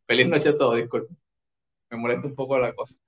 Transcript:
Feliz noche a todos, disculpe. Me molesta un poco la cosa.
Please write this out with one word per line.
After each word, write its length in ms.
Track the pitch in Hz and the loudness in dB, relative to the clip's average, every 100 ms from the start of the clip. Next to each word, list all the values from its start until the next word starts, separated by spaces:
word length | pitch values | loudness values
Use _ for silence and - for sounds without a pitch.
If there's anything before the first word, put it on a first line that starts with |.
| - | 0
Feliz 200 | 120 127 | 2 4
noche 220 | 156 151 | 4 2
a 80 | 147 | 2
todos, 200 | 135 117 | 2 2
disculpe. 360 | 117 120 - - _ _ _ _ _ _ - | -2 -4 -6 -14 _ _ _ _ _ _ -14
Me 80 | 117 | -8
molesta 300 | 117 127 139 | -4 -2 -4
un 80 | 131 | -8
poco 220 | 135 135 | -2 0
la 140 | 120 | -2
cosa. 240 | 110 113 - | -4 -12 -14